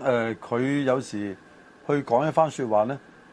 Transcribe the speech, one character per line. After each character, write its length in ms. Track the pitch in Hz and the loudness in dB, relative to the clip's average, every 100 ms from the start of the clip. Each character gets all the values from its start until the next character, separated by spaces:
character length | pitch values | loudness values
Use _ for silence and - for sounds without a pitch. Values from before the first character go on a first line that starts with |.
呃， 340 | 139 120 113 107 | 0 2 0 -4
佢 460 | - 120 131 143 | -4 -2 0 0
有 160 | 131 127 | 0 0
時 360 | 120 104 104 95 - - - - - | -2 -6 -6 -8 -16 -20 -20 -12 -2
去 40 | 147 | -2
講 240 | 135 120 156 | 2 2 2
一 20 | |
番 180 | 156 160 | 2 0
説 200 | - 127 | 0 0
話 160 | 107 | 2
呢， 160 | 110 139 - - - | 2 -4 -12 -20 -18